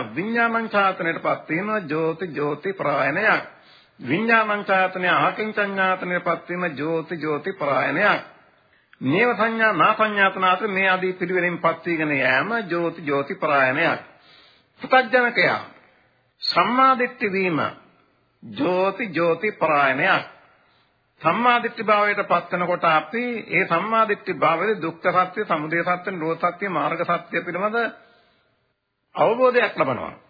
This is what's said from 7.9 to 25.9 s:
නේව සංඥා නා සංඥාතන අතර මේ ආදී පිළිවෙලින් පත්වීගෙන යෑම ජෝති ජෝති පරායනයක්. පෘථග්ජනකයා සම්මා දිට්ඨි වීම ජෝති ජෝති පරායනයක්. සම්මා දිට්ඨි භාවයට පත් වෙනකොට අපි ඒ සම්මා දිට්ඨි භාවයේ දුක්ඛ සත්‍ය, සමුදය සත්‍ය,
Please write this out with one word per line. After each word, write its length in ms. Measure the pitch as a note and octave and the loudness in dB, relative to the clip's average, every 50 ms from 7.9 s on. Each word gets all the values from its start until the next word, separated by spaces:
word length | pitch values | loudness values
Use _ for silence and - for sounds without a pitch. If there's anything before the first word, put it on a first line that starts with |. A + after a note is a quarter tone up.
| C#3 F3 G#3 G3 E3+ - - - - _ _ _ _ _ _ _ _ _ _ _ _ - | 0 2 2 2 2 0 -2 -8 -20 _ _ _ _ _ _ _ _ _ _ _ _ -6
නේව 280 | - C3 D3+ G3 A#3+ A#3+ A3+ | -2 0 2 4 2 2 2
සංඥා 400 | F#3 G#3+ A#3 A3+ A3+ A3 A3 G3 | 2 0 0 0 2 2 2 4
නා 200 | D3+ E3 G3+ G#3+ | 4 4 4 4
සංඥාතන 500 | G#3+ A3 G#3+ G#3 G3+ G3 F#3+ - F#3+ F#3 | 2 0 0 2 2 2 2 2 2 2
අතර 220 | F#3 F3+ - A3+ G#3+ | 2 2 2 0 -2
මේ 200 | F#3+ F#3+ G3 F#3+ | -2 0 2 2
ආදී 240 | F#3 F3+ F#3+ F#3 F3+ | 2 2 0 -2 -4
පිළිවෙලින් 440 | - F3 F3 F#3 F3+ F3 F3+ E3+ E3 | -4 -4 -2 0 0 0 -2 -2 0
පත්වීගෙන 540 | F3 E3 D#3+ - - F3+ E3+ D#3 D#3 D3+ C#3+ | 0 0 -2 -2 -4 -4 -2 -2 0 0 0
යෑම 380 | C3+ B2+ B2+ C3 C3+ D3+ G3+ A#3 A#3 G#3 | 0 2 2 2 2 0 0 -2 -4 -4
ජෝති 360 | E3 E3+ E3+ E3+ E3 E3 F#3 E3 | -4 -2 -2 -2 -2 -4 -6 -4
ජෝති 320 | C#3+ C#3+ C#3+ C#3 - - | -2 -2 -2 -2 -4 -4
පරායනයක්. 640 | - - D3+ C#3+ C#3 C3 B2+ C3 D#3 E3+ D3 A#2 - - - - _ _ - - - - - _ _ _ _ _ - | -4 -2 0 2 4 2 2 2 0 0 0 -2 -4 -6 -14 -20 _ _ -20 -20 -20 -20 -20 _ _ _ _ _ -14
පෘථග්ජනකයා 800 | - - C4+ C4 B3 G#3+ B3+ B3 A#3+ A#3+ A#3 F#3 F3 C3+ A2+ G#2 - - - - - _ _ _ _ _ _ _ _ _ _ _ | 0 4 4 4 4 4 4 2 2 2 2 2 2 2 2 -2 -4 -10 -18 -20 -20 _ _ _ _ _ _ _ _ _ _ _
සම්මා 520 | - - - E3+ F#3 G#3+ A#3+ C4 C4 C4 C4 | -6 0 0 2 2 2 4 4 4 4 4
දිට්ඨි 320 | A#3 B3 B3 B3 - B3 G3+ | 4 0 -2 -2 -4 -4 -2
වීම 300 | F#3 G3 F#3+ F3+ D#3+ C3+ A2 - - - - _ _ _ _ _ _ _ _ _ _ _ - | 0 0 0 0 0 0 -2 -4 -6 -10 -20 _ _ _ _ _ _ _ _ _ _ _ -18
ජෝති 640 | A#2+ G2+ A2+ C#3+ F3 F3+ F#3 F#3 G3 F#3+ B3+ B3 G3 | -12 -6 -4 -2 0 2 2 0 0 -2 -4 -6 -4
ජෝති 400 | C#3+ D#3+ E3+ E3+ E3 E3 G#3+ G#3+ - | -2 0 2 2 2 0 -2 -4 -2
පරායනයක්. 800 | - E3 D#3 D3+ C#3+ C#3 C3+ B2+ C#3 F3 F#3+ F3 - - - - - _ _ _ _ _ _ _ _ _ _ _ _ _ _ _ _ | 0 0 2 4 4 4 4 2 2 2 2 2 0 0 -6 -14 -20 _ _ _ _ _ _ _ _ _ _ _ _ _ _ _ _
සම්මා 360 | - D#3+ F3 A3 A#3+ B3 A#3+ A#3+ | 0 0 0 2 4 4 4 4
දිට්ඨි 240 | A3+ A3+ - A#3 G#3+ | 2 -2 -6 -4 0
භාවයට 380 | G#3+ G#3 G#3 G#3 G#3 G3+ G3+ G3 | 2 2 4 4 2 0 0 0
පත් 280 | - F3+ F3 - - | 0 0 0 0 -2
වෙනකොට 320 | F#3 F3+ F3+ E3+ F3 E3+ F3+ | -4 -2 -2 -2 -2 0 2
අපි 380 | E3 D#3+ D#3 D#3 - A3+ A#3 B3 B3 A#3+ G#3+ - - | 2 2 2 2 -2 -4 -6 -4 -4 -6 -8 -6 -4
ඒ 160 | - F3 F#3+ | -2 -2 0
සම්මා 420 | - E3+ E3+ G3 A3 A3+ A3+ A3 G#3 | 0 0 -2 0 0 2 2 2 2
දිට්ඨි 260 | G#3 - - F#3+ F3 | 0 -2 -4 -6 -4
භාවයේ 460 | C#3+ D#3+ D#3 E3 E3 F#3+ A3 G#3+ F3+ | 0 2 2 2 2 0 0 -2 -2
දුක්ඛ 260 | D3+ E3 D#3+ - - F#3 F3 F#3 | -4 -6 -6 -2 -2 2 2 2
සත්‍ය, 180 | F3+ F3+ - A3 G#3 | 2 0 -2 -6 -4
සමුදය 360 | G3 F3 D#3 D3+ D#3 E3 E3+ | -2 -2 -2 -2 -2 -2 -2
සත්‍ය, 280 | E3+ F3+ | 0 0